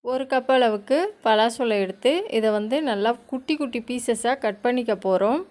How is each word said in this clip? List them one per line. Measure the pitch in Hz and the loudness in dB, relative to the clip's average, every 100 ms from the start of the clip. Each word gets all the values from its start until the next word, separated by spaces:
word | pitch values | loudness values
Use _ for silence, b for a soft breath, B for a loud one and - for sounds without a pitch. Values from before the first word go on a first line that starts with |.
| 247 | -4
ஒரு | 262 262 | -4 0
கப் | 262 262 262 | -2 2 4
அளவுக்கு | 240 214 202 285 392 - 226 | 4 0 0 0 0 -2 0
பலாசொல | 214 226 226 240 208 190 | 2 2 0 0 0 -2
எடுத்து | 190 247 330 427 226 | 0 0 0 -2 0
இதை | 220 208 | 2 0
வந்து | 214 269 294 | -2 -2 -2
நல்லா | 202 214 240 - | 0 -2 -2 -6
குட்டி | 262 262 302 | -10 -4 -4
குட்டி | 277 240 226 | -2 -6 -6
பீசஸா | 247 247 226 240 269 220 | -6 -2 -2 -2 -2 -4
கட் | 202 247 | -2 -2
பண்ணிக்க | 254 233 196 196 | -2 -2 -2 0
போறோம். | 185 202 294 381 | 2 2 0 -4